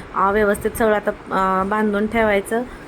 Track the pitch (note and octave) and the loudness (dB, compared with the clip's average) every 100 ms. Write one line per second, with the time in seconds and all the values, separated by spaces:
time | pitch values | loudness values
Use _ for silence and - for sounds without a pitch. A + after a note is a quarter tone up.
0 | - - F#3+ G#3 G3+ G#3 A3 - A3 G#3 | -8 -2 2 2 2 2 -2 0 2 2
1 | G#3 G3+ - F3+ F#3+ F#3 G3 G#3+ G#3+ G3+ | 0 -6 -4 0 2 2 0 0 0 0
2 | G#3+ A3+ A3 G3 G3 A3+ B3 - | 0 2 2 2 0 -4 -4 -12